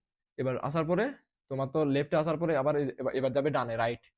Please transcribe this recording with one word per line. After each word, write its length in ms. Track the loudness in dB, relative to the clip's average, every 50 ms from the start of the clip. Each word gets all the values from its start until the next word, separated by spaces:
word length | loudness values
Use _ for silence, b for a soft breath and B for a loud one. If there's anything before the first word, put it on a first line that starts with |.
| _ _ _ _ _ _ -8
এবার 220 | -4 -2 -2 -2 -2
আসার 260 | -4 -2 -2 -2 0
পরে 280 | 0 2 0 0 -2 -4 -8 _ _ _ _ _ -8
তোমার 180 | -4 -4 -4
তো 180 | -2 0 2 2
লেফটে 300 | 4 2 2 2 2 0
আসার 220 | 0 0 0 -2
পরে 200 | -2 0 0 2
আবার 180 | 2 2 2 2
এ-, 200 | 0 0 -2 -4 -4
এবার, 160 | -4 -2 -2
এবার 180 | 0 0 0 0
যাবে 160 | 0 0 0
ডানে, 280 | 0 -2 -2 -2 -2
রাইট। 220 | 0 0 0 -2 -4 _ _ _